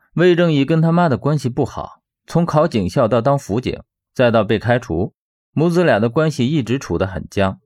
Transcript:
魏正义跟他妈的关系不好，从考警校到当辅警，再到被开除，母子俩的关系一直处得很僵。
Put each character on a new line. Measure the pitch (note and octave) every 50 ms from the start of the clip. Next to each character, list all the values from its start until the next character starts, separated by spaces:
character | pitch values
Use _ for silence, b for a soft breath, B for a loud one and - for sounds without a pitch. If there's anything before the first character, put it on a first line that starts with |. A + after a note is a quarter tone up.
| _ _ _
魏 | D#3+ E3+ F3+ F3
正 | E3 F3 E3+
义 | D#3 C#3+ C#3
跟 | - E3 D#3+
他 | D#3+ E3
妈 | E3 F3 F3 E3
的 | B2+
关 | G2+ - C#3 D#3
系 | C#3+ - B2
不 | B2 D3+ C3
好， | - - - C2+ - - _ _ _ _ _ _
从 | - - E3 E3+
考 | - - D3+ D#3
警 | E3+ - A2+ F#2 F2+
校 | - C#3+ B2
到 | G#2+ B2+ A#2
当 | A2+ C#3 C#3+
辅 | C#3 - - F#2+ B2
警， | B2+ G2+ - - - _ _ _ _ _ _
再 | - B2+ A#2+
到 | A2 A2+ G#2+
被 | G2+ A#2 G2
开 | - A#2 A#2+
除， | B2+ - - E2 D#2+ G2 - - _ _ _ _ _ _ _ _
母 | - D#3 F3
子 | E3 F3 F3+
俩 | D#3 A#2+ G2+
的 | A2 A#2+
关 | A#2 D#3+ D#3 D#3+
系 | D3+ - B2
一 | B2 D#3+ D#3
直 | A#2 G#2 B2
处 | C3+ - - F2
得 | D#2+ F#2+
很 | F#2+ F#2 F2+ - -
僵。 | - G2+ G2 F#2+ F#2 - _